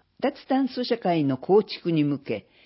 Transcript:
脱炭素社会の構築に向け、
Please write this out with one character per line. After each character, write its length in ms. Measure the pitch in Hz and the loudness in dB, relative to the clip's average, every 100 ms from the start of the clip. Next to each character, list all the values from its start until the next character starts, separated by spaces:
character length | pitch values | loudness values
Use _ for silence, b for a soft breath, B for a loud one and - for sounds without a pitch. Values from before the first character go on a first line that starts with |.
| _ - | _ -6
脱 260 | 262 262 - | -6 -4 -2
炭 220 | 269 262 | 0 0
素 160 | 254 247 | -4 -4
社 120 | 233 | -2
会 280 | 185 165 139 | 0 2 0
の 120 | 127 | 0
構 260 | - 202 | 4 4
築 280 | 202 - 175 | 2 -4 -2
に 120 | 160 147 | 0 0
向 140 | 139 | -2
け、 280 | - 104 b b | -6 -8 b b